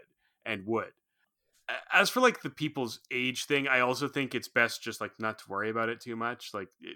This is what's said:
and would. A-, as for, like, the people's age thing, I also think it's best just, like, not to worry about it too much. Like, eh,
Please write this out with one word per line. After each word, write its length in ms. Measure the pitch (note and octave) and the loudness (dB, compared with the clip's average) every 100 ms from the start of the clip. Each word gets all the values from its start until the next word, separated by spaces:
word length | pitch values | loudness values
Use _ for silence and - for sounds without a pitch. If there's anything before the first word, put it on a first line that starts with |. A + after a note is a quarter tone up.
| - _ _ _ A2+ | -14 _ _ _ -6
and 200 | G#2 G2 | -6 -2
would. 280 | A2 F#2 _ _ _ _ _ _ _ - | -2 -2 _ _ _ _ _ _ _ -10
A-, 60 | B2 - | -8 2
as 180 | F3+ G3 | 4 6
for, 120 | B3+ | 6
like, 200 | B3+ - | 4 4
the 80 | C#3+ | -8
people's 520 | - D3+ C#3+ A#2 - - | -4 -4 -2 -4 -6 -6
age 320 | B2+ B2+ B2 | -2 -2 -2
thing, 240 | - C#3+ C#3 | 0 0 4
I 140 | B2+ | 4
also 260 | B2 B2+ C#3 | 4 2 -2
think 260 | D3 B2+ | -2 -2
it's 140 | A#2+ - | -4 0
best 340 | B2 A#2 - | 2 2 0
just, 200 | A2+ - | -8 -6
like, 100 | G#2 - | -8 -4
not 200 | A2 G#2+ | -4 -4
to 100 | - | -8
worry 200 | G2 A2 | -4 -2
about 200 | A2+ A2+ | 0 -2
it 100 | A#2 | -4
too 160 | B2 A2+ | -8 -6
much. 380 | A#2 A#2+ - | -6 -6 -10
Like, 160 | G#2 F#2 _ | -10 -10 _
eh, 80 | - | -16